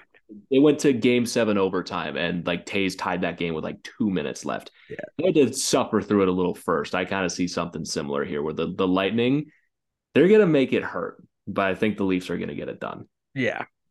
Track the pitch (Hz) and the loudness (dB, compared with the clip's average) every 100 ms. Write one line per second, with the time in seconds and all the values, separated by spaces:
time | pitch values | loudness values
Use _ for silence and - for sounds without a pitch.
0 | - _ - 107 - 135 151 143 147 120 | -2 _ -20 -14 0 4 6 4 2 4
1 | 123 123 120 123 110 101 95 90 87 92 | 4 2 2 0 2 2 2 0 -4 -6
2 | 82 71 85 87 85 85 - 101 95 90 | -4 -4 -2 -2 -2 -4 -4 -2 -2 -2
3 | 98 90 90 82 85 78 - 73 - - | -4 -2 -4 -4 -4 -4 -6 -10 -12 -4
4 | 107 90 69 - 73 53 - _ - - | -2 -2 -4 -6 -8 -8 -10 _ -18 -14
5 | - - 170 156 123 - - - - 107 | -12 -2 2 4 4 2 0 0 2 0
6 | 90 104 92 92 90 - - 80 73 90 | 2 2 2 2 -2 -2 -2 -2 -2 -4
7 | 92 98 87 - 87 - 85 85 80 85 | -2 -2 -2 -2 -4 -4 -6 -6 -6 -6
8 | 71 71 69 73 78 78 82 92 95 92 | -4 -4 -4 -4 -4 -4 -4 -2 0 2
9 | 98 113 120 143 151 _ _ _ _ _ | 0 0 0 0 -4 _ _ _ _ _
10 | _ - 175 214 190 147 131 113 - 92 | _ 4 6 8 6 4 2 0 -2 -6
11 | - - _ _ - 95 98 92 110 101 | -8 -10 _ _ -6 -2 0 0 0 0
12 | 98 92 90 90 92 - 65 58 50 50 | 0 0 -2 -6 -6 -8 -10 -8 -10 -10
13 | - _ _ 135 120 - - _ _ | -16 _ _ -4 -4 -4 -10 _ _